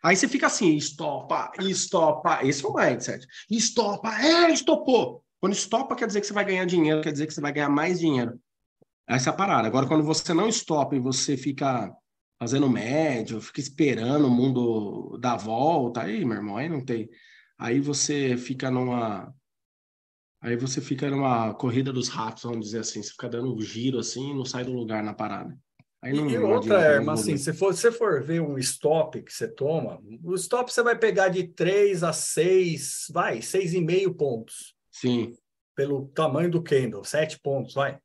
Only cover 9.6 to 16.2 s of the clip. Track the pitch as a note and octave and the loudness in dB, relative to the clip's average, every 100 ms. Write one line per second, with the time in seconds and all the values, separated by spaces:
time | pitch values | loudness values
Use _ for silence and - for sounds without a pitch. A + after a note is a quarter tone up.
9.6 | A2 B2 C3+ D#3 D3 D3+ - E3+ A3 G#3+ | 2 2 2 2 2 0 0 0 2 -2
10.6 | - D#3 C3 C#3 B2+ C3 - C3+ D3 C3+ | -2 0 0 0 -2 -2 -2 -2 -2 -2
11.6 | C#3 B2 G2 - _ _ _ _ A2+ C3+ | -2 -2 -4 -12 _ _ _ _ -2 2
12.6 | D3+ A2 G#2+ D3 D#3+ B2 G#2+ A2+ - - | 4 2 0 0 0 -2 -4 -8 -10 -10
13.6 | C3+ - D3+ A2 A2+ D3 C#3 B2 C3 C3 | -10 0 2 2 0 2 4 4 4 2
14.6 | A#2+ A2 G#2 G2 F#2+ - B2 A#2 G#2 A2+ | 0 0 -4 -8 -10 -6 -4 -4 -4 0
15.6 | D3 E3 B2 A#2 D#3+ A3 | 2 2 0 -2 -4 -2